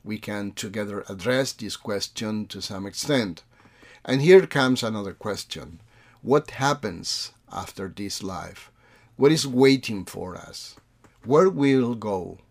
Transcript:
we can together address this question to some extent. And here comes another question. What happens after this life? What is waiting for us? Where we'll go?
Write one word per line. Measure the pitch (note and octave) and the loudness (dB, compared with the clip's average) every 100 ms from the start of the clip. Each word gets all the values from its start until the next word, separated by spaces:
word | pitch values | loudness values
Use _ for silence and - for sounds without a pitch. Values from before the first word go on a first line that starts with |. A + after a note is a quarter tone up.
we | G#2+ G#2+ | -8 -8
can | G#2+ G#2 G2+ | -6 -6 -6
together | - G#2 G#2 G#2 G2+ - | -8 -8 -6 -6 -8 -10
address | G2 G2+ B2+ C3+ | -6 -2 0 -2
this | - G#2 - | -6 -10 -10
question | - G2+ - - A2 G#2+ G2+ | -6 -6 -6 -8 -6 -6 -8
to | G2 | -10
some | - F#2+ G2 | -10 -10 -10
extent. | - - C#3 G#2 D#2+ _ _ _ _ - - - | -8 0 0 0 -6 _ _ _ _ -20 -18 -2
And | C3+ | 2
here | D3+ F#3+ E3+ | 10 10 8
comes | D3 C3 B2+ | 0 2 2
another | A2+ G#2+ G2 | 0 -4 -8
question. | F2 G#2+ G2 - - - E2 _ _ _ _ | -8 -8 -8 -8 -14 -14 -20 _ _ _ _
What | A2 D3 - | 0 0 0
happens | - C3+ C#3+ G#2+ E2+ E2+ - - _ _ | -2 0 0 -6 -8 -8 -8 -8 _ _
after | F#2 F2+ - G2 | -12 -12 -10 -12
this | E2+ G2+ - | -10 -10 -8
life? | F#2+ F2+ E2+ G2 - _ _ _ _ - | -10 -10 -12 -18 -20 _ _ _ _ 2
What | C#3 | 4
is | D#3 C#3 | 4 2
waiting | B2 C3+ C3+ - G#2 F#2 | 4 6 6 0 -8 -8
for | G2 F2+ F2 | -12 -12 -12
us? | - - - - _ _ _ _ G#2+ | -16 -16 -18 -20 _ _ _ _ 2
Where | D3 F#3+ | 6 6
we'll | E3+ C#3 C3 A#2+ A#2 | 4 4 4 2 -2
go? | G#2+ F#2+ F2+ F#2 _ | -4 -6 -6 -14 _